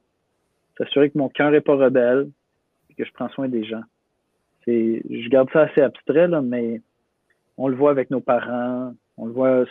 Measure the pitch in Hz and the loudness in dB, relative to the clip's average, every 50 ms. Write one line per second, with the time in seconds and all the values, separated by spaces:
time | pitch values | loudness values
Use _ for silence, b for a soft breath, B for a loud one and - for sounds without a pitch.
0 | _ _ _ _ _ _ _ _ _ _ _ _ _ _ _ - 117 - - 139 | _ _ _ _ _ _ _ _ _ _ _ _ _ _ _ -10 -8 -2 2 2
1 | 147 147 - 151 135 127 - - 143 147 147 151 - - 147 139 135 127 127 131 | 2 2 2 -2 -4 -4 -2 -2 0 2 2 2 2 2 2 4 4 4 4 4
2 | 120 120 127 135 139 143 143 _ _ _ _ _ _ _ _ _ _ _ _ - | 2 2 2 0 0 -4 -8 _ _ _ _ _ _ _ _ _ _ _ _ -10
3 | 120 - - - 127 120 - - 135 131 127 117 107 107 113 113 113 - _ _ | -10 -10 -10 -10 -12 -10 -8 -8 -6 -6 -4 -6 -6 -6 -10 -12 -12 -16 _ _
4 | _ _ _ _ _ _ _ _ _ _ _ _ _ - 120 117 113 113 113 - | _ _ _ _ _ _ _ _ _ _ _ _ _ -2 0 0 0 0 -2 -4
5 | - - 120 120 117 117 123 131 131 131 - 160 151 - - - 143 123 - - | -6 -8 -10 -10 -4 0 2 2 2 4 4 2 2 4 4 2 2 2 0 -4
6 | _ - 135 151 175 180 170 156 135 120 123 123 120 117 117 113 - _ _ _ | _ 0 2 2 2 2 2 0 -2 -2 -4 -4 -4 -4 -6 -8 -10 _ _ _
7 | _ _ _ _ _ _ _ _ _ _ _ - 127 135 131 127 143 147 143 135 | _ _ _ _ _ _ _ _ _ _ _ -6 -4 -4 0 2 2 2 2 2
8 | 123 - 139 127 - - 123 120 110 - 123 123 123 123 127 123 127 127 120 - | 0 -2 -4 -4 -2 0 0 -2 -2 -4 -6 -6 -6 -6 -6 -6 -8 -10 -12 -18
9 | _ _ _ - 113 117 117 123 131 131 131 127 127 123 | _ _ _ -14 -14 -10 -4 -2 0 2 2 2 0 0